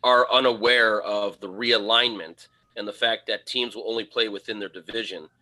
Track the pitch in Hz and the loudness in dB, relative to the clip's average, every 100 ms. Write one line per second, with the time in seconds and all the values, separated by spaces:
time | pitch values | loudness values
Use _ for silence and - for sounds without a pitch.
0 | 123 123 120 127 131 113 120 123 113 107 | 4 4 6 4 4 2 4 4 4 2
1 | - 104 101 - 98 98 120 113 101 117 | -2 -2 -4 -6 -12 -4 0 0 2 2
2 | 123 101 82 - - _ _ 110 104 - | 2 -4 -12 -18 -20 _ _ -12 -12 -4
3 | 117 110 - 104 - 127 120 107 110 113 | -2 -2 -4 -8 -6 -4 -4 -6 -6 -6
4 | 107 120 110 101 - 107 98 90 85 113 | -4 -4 -4 -4 -10 -10 -10 -12 -10 -8
5 | 101 87 78 _ | -8 -10 -16 _